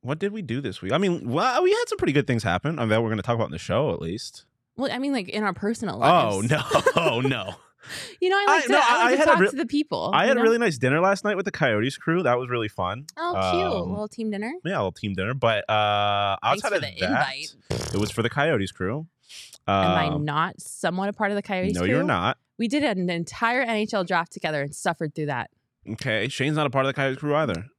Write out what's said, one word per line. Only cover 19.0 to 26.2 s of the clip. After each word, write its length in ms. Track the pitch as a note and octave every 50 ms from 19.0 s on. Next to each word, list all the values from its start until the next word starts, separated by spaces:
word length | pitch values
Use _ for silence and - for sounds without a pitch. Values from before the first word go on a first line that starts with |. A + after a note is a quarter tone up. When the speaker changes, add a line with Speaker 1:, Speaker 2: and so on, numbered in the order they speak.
| D#3+ E3 _ _ _ _ - - - - - - _
Speaker 2:
Am 80 | - G3 G3 F#3+ -
I 160 | F#2 F#2 F3 F3
Speaker 1:
Um, 160 | F3 - D3
Speaker 2:
not 360 | D3+ C#3+ D3+ D#3+ F#3 - -
somewhat 480 | - - - - - F3 E3+ F#3 F#3+ G3+
a 40 | G#3
part 180 | - A3 G3+
of 60 | G#3
the 60 | G3+ G3
Coyotes 320 | - G#3 F#3 F#3 F#3+ -
Speaker 1:
no, 60 | - F2
Speaker 2:
crew? 80 | F#2
Speaker 1:
you're 120 | - - -
not. 340 | - A#2+ F#2 F2 G2+ C3+ _ _ _ _ _
Speaker 2:
We 100 | A3+ A#3
did 140 | A3+ D4 C#4+
an 240 | D4 G#3+ F#3 F3+ F3
entire 520 | F3 E3+ E3+ - - - - A3+ A#3+ B3+ C4+
N 140 | A3+ A3+
H 180 | G#3+ G#3+ G#3+ -
L 100 | G#3 F#3
draft 280 | F3 F#3+ F3 E3+ - -
together 300 | - - E3+ D#3 D3 C#3
and 120 | C#3+ D3+
suffered 400 | - - F#3+ E3+ - E3 D#3 -
through 120 | - D3+
that. 240 | D3 C#3+ A#2+ - - _ _ _ _ _ _ _ -
Speaker 1:
Okay, 400 | G#2+ A2 - B2+ A2 A2